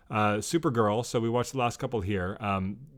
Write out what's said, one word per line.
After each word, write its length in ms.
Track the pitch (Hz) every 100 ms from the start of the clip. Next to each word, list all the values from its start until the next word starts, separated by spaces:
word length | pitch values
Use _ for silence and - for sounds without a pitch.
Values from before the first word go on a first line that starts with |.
| _
Uh, 260 | 110 104 104
Supergirl. 680 | - 170 160 117 107 107
So 160 | 120 123
we 80 | 113
watched 240 | 120 120
the 60 | 135
last 200 | 120 -
couple 220 | - 113
here. 380 | 92 98 90 107
Um, 380 | 101 98 95 104 139